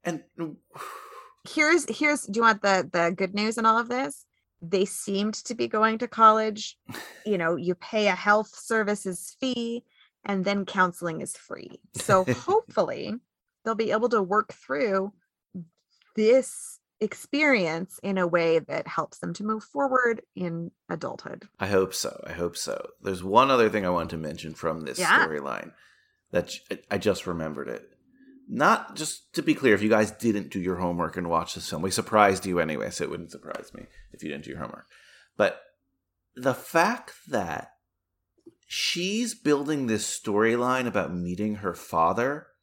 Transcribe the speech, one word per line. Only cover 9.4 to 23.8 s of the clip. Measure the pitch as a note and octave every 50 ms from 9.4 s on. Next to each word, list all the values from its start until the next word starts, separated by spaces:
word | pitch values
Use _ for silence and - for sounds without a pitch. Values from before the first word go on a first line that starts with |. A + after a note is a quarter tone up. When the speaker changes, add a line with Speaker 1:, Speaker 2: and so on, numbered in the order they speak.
Speaker 2:
fee | - C4 B3 A#3+ A#3 A#3 A#3 A#3+ _ _ _ _ _ _ _ _ _
and | - G3+ F#3+ F3+
then | G3 G3+ G3+ F#3+
counseling | - - G3 F#3 F3+ F3 - F3 E3+ D#3+ D#3
is | - - -
free. | - - - - - - - - - _ _ _
So | - - - G3+ F#3 F#3+
Speaker 1:
<laughs> | - B2
Speaker 2:
hopefully | - - - G4 A4 A4+ - - A#3 F#3 - - - - G#3 G#3+ B3 _ _ _ _ _ _ _ _ _
they'll | A3+ A3+
be | G#3 A3+ G#3
able | - A3 A3+ A#3+
to | A#3 A3
work | F#3+ F3 G3 G#3+ G#3+ - -
through | _ _ - - D3 - - F#3+ F#3+ F#3+ G3+ - _ _ _ _ _ _ _ _ F#3+ E3 _ _ _ _ _ _ _ _ _ _
this | - G#3+ A3 B3 C4 B3+ - - - - - - _ _ _ _ _
experience | G#3+ G#3 - - - _ - C#4+ D#4 D4 C4+ A3 F3+ D#3+ D#3+ E3 F#3+ - - -
in | - G3 G3
a | F#3+ F3+
way | E3+ E3 F3 E3 E3 D#3+ D#3+
that | - - C#3+ - -
helps | - - - D#3 - - -
them | - F3+ E3
to | - G3+
move | G#3+ A3 G#3+ G#3+
forward | _ _ C#4+ C#4 C4+ B3+ B3+ B3 A#3+ A3+ A3 - _ _
in | F#3+ F#3 F3 E3 E3+ E3+ E3+ _ _ _ -
adulthood. | F3 D#3+ D#3+ - - - - - - - - - _ _
Speaker 1:
I | G2
hope | F#2+ G2+ F#2+ F#2+ F#2 -
so. | - - - - - -
I | -
hope | F2 E2+ F2 F2 -
so. | - - - - - - - _ _ -
There's | - F#2+ F2+ F2+
one | F#2+ G2 A#2 C3 C#3
other | C3+ B2 A2+ G#2+
thing | F#2+ G#2+